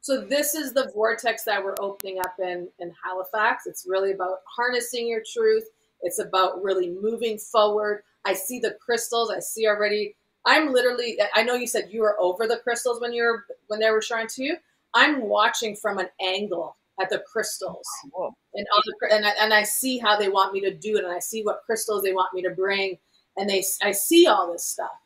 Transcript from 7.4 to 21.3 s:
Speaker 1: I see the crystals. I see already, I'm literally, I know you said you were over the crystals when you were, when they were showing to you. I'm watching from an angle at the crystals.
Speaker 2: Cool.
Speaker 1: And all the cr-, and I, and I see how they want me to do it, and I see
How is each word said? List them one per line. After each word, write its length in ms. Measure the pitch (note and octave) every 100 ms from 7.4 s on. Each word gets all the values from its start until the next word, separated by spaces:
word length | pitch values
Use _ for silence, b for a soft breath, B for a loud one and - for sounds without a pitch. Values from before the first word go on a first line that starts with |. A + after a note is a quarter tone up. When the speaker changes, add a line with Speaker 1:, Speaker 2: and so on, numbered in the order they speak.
| - A3+ G#3 G#3 G#3 G#3 - _ G3
Speaker 1:
I 80 |
see 260 | F#3+ - B3
the 120 | G3+
crystals. 600 | - - A#3 A#3 A#3 A3+
I 80 | F#3+
see 260 | - - A3
already, 480 | G#3 G#3 G#3 G#3 - _ _ -
I'm 280 | C#4+ D#4
literally, 440 | B3+ B3 A#3+ A#3+ - G3+
I 80 | G3+
know 140 | A#3 B3
you 120 | A#3+
said 220 | A3 F3
you 120 | G#3+
were 180 | G#3+ G#3
over 260 | F3+ F3+ A3
the 120 | A#3
crystals 420 | - A#3 B3 A#3
when 120 | A#3+
you 100 | A#3+
were, 220 | A#3 A3+ - - _
when 120 | G#3+
they 100 | A3
were 120 | G#3+
showing 260 | G#3+ A#3 A3
to 160 | -
you. 140 | C4+ E4+ _ _ _
I'm 280 | - C#4 C#4+
watching 540 | G#3+ G#3 A3 A3+ A3+ G3+
from 220 | G#3+ G3
an 120 | F3+ _
angle 540 | F#3+ F#3+ G#3 F3 E3+ - _ -
at 80 | F#3
the 100 | F3+
crystals. 680 | - - - - F#3 - - - C#3
Speaker 2:
Cool. 220 | F3+ E3+ - _
Speaker 1:
And 140 | G3+ G3+
all 80 | G#3 G#3
the 80 | -
cr-, 140 | G#3+
and 120 | G#3+ G#3
I, 40 | G#3
and 140 | G#3+
I 100 | G#3+
see 340 | G#3 - C4 B3+
how 200 | A3 G#3
they 120 | G3+
want 240 | G3 F#3+
me 60 | G3
to 100 | G3
do 260 | E3 G3 G#3+
it, 60 |
and 100 | F#3
I 60 | F3
see 240 | -